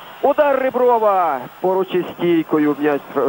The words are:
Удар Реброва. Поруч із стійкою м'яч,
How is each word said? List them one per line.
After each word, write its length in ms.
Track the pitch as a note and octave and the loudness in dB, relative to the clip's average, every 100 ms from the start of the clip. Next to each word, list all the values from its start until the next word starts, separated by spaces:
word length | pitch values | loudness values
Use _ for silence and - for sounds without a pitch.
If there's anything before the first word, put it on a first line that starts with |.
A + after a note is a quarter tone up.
| - - | -20 -4
Удар 360 | B3+ D4 C#4+ C4+ | -2 2 2 2
Реброва. 800 | C4 B3 B3 A#3 G#3+ F#3+ E3+ C3+ B2 - | -2 0 2 2 2 2 0 -2 -8 -6
Поруч 340 | F#3 F#3+ F#3 | -2 -2 -2
із 100 | F3+ E3 | -2 -4
стійкою 680 | - F3 E3+ D#3 D#3 D3+ C#3+ | -4 0 0 0 0 0 0
м'яч, 220 | D3 C#3 - D3 | 0 -2 -4 -2